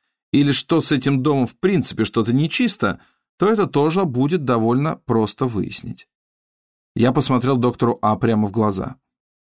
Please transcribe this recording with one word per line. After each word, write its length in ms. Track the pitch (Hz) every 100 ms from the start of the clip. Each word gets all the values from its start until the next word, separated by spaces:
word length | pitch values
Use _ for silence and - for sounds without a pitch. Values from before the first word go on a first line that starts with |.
| _ _ -
или 200 | 135 143
что 300 | 135 - 165
с 100 | -
этим 300 | 147 139 139
домом 240 | 139 139 120
в 100 | -
принципе 480 | 190 185 - - 107
что-то 280 | - 110
нечисто, 640 | 127 156 - 247 - 104 - _ _ _ -
то 140 | 196
это 160 | 220 180
тоже 380 | 143 151 175 180
будет 400 | 123 147 175 127
довольно 500 | 117 110 127 156 -
просто 500 | - 113 107 - 127
выяснить. 640 | 107 - - - - - _ _ _ _ _ _ _ _ -
Я 160 | 120
посмотрел 460 | 139 135 127 123 131
доктору 400 | 123 120 117 -
А 140 | 107 104
прямо 320 | 117 107 104
в 40 |
глаза. 460 | 110 107 95 - - _ _ _ _